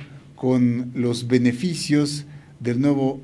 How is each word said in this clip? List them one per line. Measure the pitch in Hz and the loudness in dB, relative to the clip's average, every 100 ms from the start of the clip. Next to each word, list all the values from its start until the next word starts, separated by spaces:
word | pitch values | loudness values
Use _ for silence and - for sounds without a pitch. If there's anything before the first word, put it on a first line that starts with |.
| - - - - | -14 -20 -20 -6
con | 127 127 123 120 123 123 | 0 4 4 2 -4 -4
los | 120 117 120 | -2 -2 2
beneficios | 127 123 120 180 160 - 147 143 147 - - - - | 2 4 2 -2 -4 0 0 0 -4 -12 -18 -20 -8
del | 120 120 | -4 0
nuevo | 143 139 135 135 | 2 2 0 -2